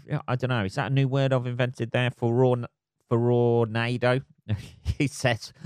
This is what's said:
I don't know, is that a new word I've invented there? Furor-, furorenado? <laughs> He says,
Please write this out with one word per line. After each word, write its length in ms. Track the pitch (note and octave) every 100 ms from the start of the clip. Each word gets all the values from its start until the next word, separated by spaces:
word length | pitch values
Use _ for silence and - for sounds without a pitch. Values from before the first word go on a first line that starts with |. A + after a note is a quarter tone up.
| - D3 -
I 80 | B2
don't 140 | B2+
know, 140 | B2
is 120 | G2 -
that 160 | A2+
a 20 |
new 140 | C#3 C3+
word 240 | C#3 C3+
I've 140 | C3 B2
invented 420 | B2 B2+ B2+ A#2
there? 220 | B2 B2
Furor-, 560 | - A#2 A#2+ B2+ A#2+ A#2+ _ _ _ -
furorenado? 1120 | A#2 A#2+ A#2+ A#2+ A#2 A2+ A2+ A#2 A#2+ B2 C3 - _ -
<laughs> 100 | G#2 - - - -
He 80 | C#3+
says, 460 | - B2 A2+ - -